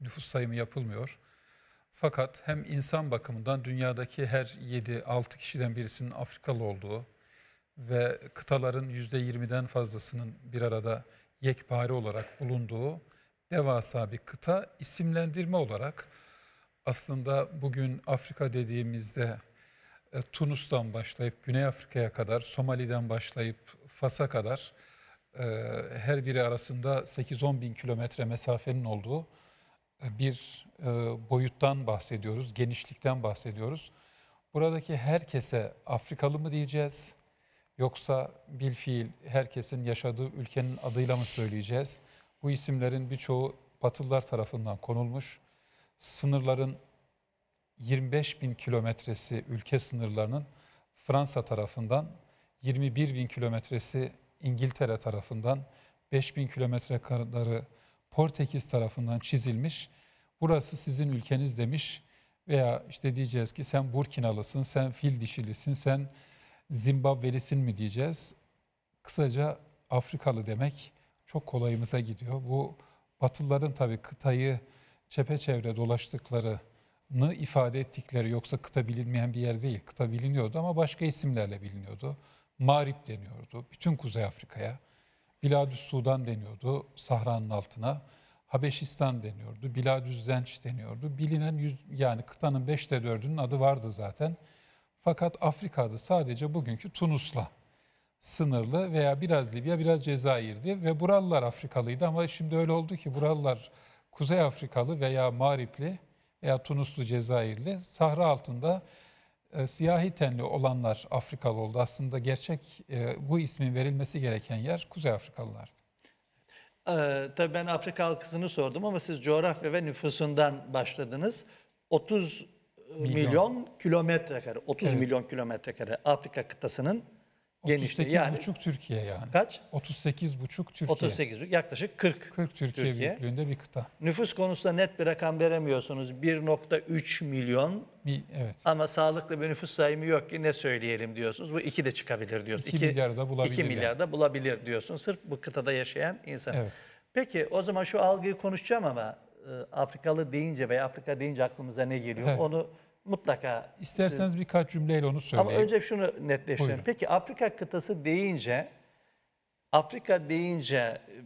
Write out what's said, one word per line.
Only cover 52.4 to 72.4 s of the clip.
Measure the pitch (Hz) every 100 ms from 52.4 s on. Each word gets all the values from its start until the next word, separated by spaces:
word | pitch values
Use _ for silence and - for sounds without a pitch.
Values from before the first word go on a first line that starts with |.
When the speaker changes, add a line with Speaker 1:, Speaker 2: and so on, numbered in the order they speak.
| _ _
Speaker 1:
yirmi | 131 131 139 120
bir | 151 127
bin | 123
kilometresi | - 120 113 - 120 - 131 127 - _ _
İngiltere | 135 120 131 - 127 110
tarafından, | 113 101 - 110 117 135 139 - _ _ _
beş | 135 131 -
bin | 131
kilometre | - 123 123 - 123
kadarı | - 123 117 120 117 117 - - _ _ _
Portekiz | - 156 - 143 143 -
tarafından | 123 113 - 117 117
çizilmiş. | - 135 120 113 151 - - _ _ _ _ _
"Burası | 165 160 143 151
sizin | - 135 147
ülkeniz." | 127 - 135 139 117
demiş | 117 151 - - - _ _ _ -
veya | 143 123 117 -
işte | - 135 123
diyeceğiz | 131 120 113
ki, | -
"Sen | 143 139 131
Burkinalısın, | 127 143 - 117 107 104 139
sen | 131 139 131
Fil | 117 143 127
Dişilisin, | 113 - 107 110 -
sen | 139 139 135 139 - - - - _ -
Zimbabvelisin | 127 113 139 135 131 127 127 - 139
mi?" | 127 101
diyeceğiz. | 107 107 147 160 - - _ _ _ _ _ _
Kısaca | - - 139 120 151 147 - _ -
Afrikalı | 127 - 151 147 113 107
demek | 110 143 143 - _ _ _ _
çok | 156 -
kolayımıza | 127 120 117 117 127
gidiyor. | 113 110 120
Bu | 131